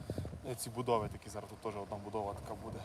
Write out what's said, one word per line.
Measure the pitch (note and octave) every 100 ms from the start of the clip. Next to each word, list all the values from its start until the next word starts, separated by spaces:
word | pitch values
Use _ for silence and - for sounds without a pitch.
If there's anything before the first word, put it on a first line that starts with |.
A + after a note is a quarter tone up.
| - - - -
ну, | C3
ці | B2 -
будови | A2+ B2 A#2 G#2
такі, | - A2
зараз | G#2 G#2
тут | G#2+
теж | A2+ G#2
одна | G2+ G#2
будова | G2+ G#2+ G2+
така | G2 - G#2+
буде. | A2+ A2